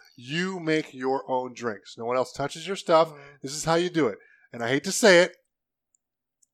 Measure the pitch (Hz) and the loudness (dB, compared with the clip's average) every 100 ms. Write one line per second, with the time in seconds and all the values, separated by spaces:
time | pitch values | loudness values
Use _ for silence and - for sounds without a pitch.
0 | - - 120 160 185 190 160 156 151 131 | -20 -20 -8 -4 -4 -6 -2 -2 -4 -6
1 | 131 135 - 131 127 117 117 101 - - | -2 -2 -2 -4 -4 -6 -8 -8 -12 -10
2 | 113 127 120 - 139 165 160 196 - 160 | -4 -2 -2 -4 -8 -8 -10 -8 2 4
3 | 165 151 - - 135 147 160 170 175 160 | 4 -2 -20 -16 -12 -6 0 0 0 0
4 | 131 95 _ _ _ 120 117 135 190 - | 0 -2 _ _ _ -8 -2 -2 -2 2
5 | 220 175 180 - _ _ _ _ _ _ | 6 8 6 0 _ _ _ _ _ _
6 | _ _ _ _ _ | _ _ _ _ _